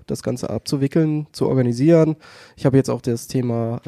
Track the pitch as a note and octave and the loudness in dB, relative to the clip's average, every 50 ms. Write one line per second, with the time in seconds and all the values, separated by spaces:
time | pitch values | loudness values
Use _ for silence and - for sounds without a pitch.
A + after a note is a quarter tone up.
0 | - - C#3 - - B2 B2 A#2+ - - G#2 A2+ - - D3+ C3+ C#3 C#3 - E3 | -10 -10 -8 -6 -6 -6 -6 -6 -6 -6 -8 -8 -6 -4 -4 -2 -2 0 0 0
1 | D#3+ D#3 D3+ D3+ D3 - - - D3 C3+ C3 C3 B2 A#2+ A#2 A#2+ C#3 E3 E3+ D#3+ | 0 0 -2 -4 -6 -8 -6 -4 -2 0 2 2 0 0 0 2 4 6 6 6
2 | D#3 D#3 D#3+ - - - - - - - _ - - C#3 B2+ C3+ C3 - A#2+ A#2+ | 6 4 0 -4 -8 -20 -20 -20 -20 -20 _ -2 0 2 4 4 2 2 -2 -4
3 | - B2+ A#2 A#2 - - - C3 B2 A#2+ A#2 A#2 A2+ A2+ A#2 B2+ - | -2 -4 -4 -4 -6 -6 -4 -4 -2 -2 -2 -2 -4 -4 -6 -8 -10